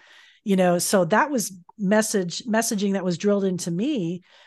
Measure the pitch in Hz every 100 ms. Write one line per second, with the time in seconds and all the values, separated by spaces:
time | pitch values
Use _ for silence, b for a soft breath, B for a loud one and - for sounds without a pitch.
0 | B B B B - 190 180 175 - 202
1 | 165 214 294 277 185 185 - - 190 214
2 | 214 208 180 - - 220 226 214 202 196
3 | 190 165 202 202 196 180 180 170 247 294
4 | 165 180 b b